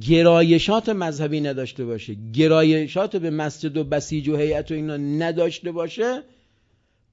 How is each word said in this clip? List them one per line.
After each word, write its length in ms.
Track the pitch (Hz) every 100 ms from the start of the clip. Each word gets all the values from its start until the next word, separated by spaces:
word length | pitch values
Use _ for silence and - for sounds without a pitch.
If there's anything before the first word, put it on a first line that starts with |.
| 113
گرایشات 800 | 165 170 170 170 160 - 220 220
مذهبی 520 | 202 165 147 151 151
نداشته 440 | 147 131 123 - 120
باشه، 300 | 113 - 104 110
گرایشات 840 | 117 156 160 156 156 151 185 208 196
به 140 | 165
مسجد 480 | 151 151 - 160 147
و 60 |
بسیج 460 | 143 147 - 156 139
و 60 | 151
هیئت 360 | 151 151 147
و 20 |
اینا 240 | 156 156 147
نداشته 720 | 143 151 165 165 160 - 175
باشه، 520 | 170 165 208 233 262 - _ _ _ _ _ _ _ _